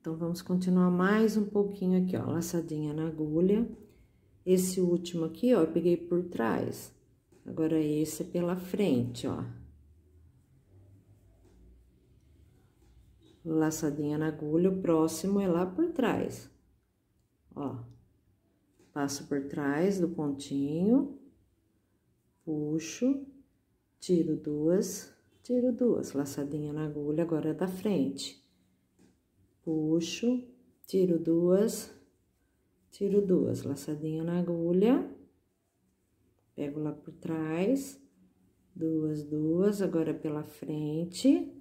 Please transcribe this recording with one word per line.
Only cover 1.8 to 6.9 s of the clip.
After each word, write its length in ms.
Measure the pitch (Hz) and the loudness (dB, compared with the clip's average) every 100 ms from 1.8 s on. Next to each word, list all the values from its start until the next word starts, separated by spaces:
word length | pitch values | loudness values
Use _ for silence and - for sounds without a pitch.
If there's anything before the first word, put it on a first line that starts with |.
| 185 185 | 2 2
aqui, 140 | 185 - | 2 0
ó. 120 | 123 | -2
Laçadinha 640 | 156 170 170 156 151 151 | -2 -2 -4 -4 -4 -4
na 140 | 151 160 | -4 -4
agulha. 600 | 151 151 160 185 214 233 - - - _ _ _ _ - | -4 -2 2 4 4 0 -6 -20 -20 _ _ _ _ 2
Esse 360 | 185 185 - | 2 2 0
último 420 | 175 175 - 170 | 2 2 -2 -4
aqui, 320 | 160 - 247 226 | -4 0 4 4
ó, 60 | |
eu 100 | 160 | 4
peguei 240 | 175 175 170 | 2 2 0
por 300 | - 175 180 | 0 -2 -2
trás. 680 | - 226 82 - - - | -2 -2 0 -4 -8 -16